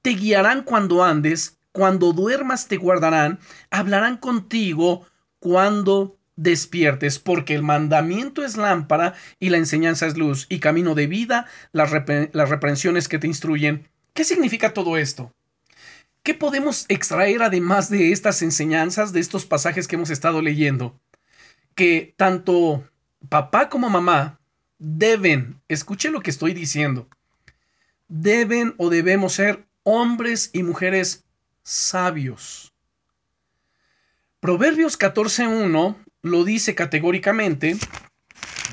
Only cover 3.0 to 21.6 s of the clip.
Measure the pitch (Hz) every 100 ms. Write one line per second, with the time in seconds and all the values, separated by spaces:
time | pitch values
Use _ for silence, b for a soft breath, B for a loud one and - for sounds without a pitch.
3 | 160 160 151 190 B B B 196 196 196
4 | 233 247 254 233 185 226 196 156 170 180
5 | b b b _ 175 185 202 208 196 196
6 | 196 - _ - 165 165 - 175 151 135
7 | 143 139 190 170 139 147 151 147 151 151
8 | 160 196 277 285 277 214 208 175 151 151
9 | 175 - B B 185 170 160 156 165 160
10 | 165 160 151 135 - 175 151 165 175 151
11 | 147 196 233 240 240 B B 156 151 151
12 | 143 147 151 156 139 147 143 143 180 175
13 | 143 156 160 151 160 151 147 151 - _
14 | _ - 320 349 262 226 220 214 170 165
15 | 139 - 120 _ _ _ _ B B B
16 | B _ - 311 294 277 285 - - 180
17 | - 165 202 233 226 180 175 196 196 202
18 | 170 190 208 - 165 156 156 160 170 196
19 | 214 180 170 190 - 143 165 175 - 170
20 | 160 143 165 160 160 151 147 131 123 -
21 | _ _ b b b b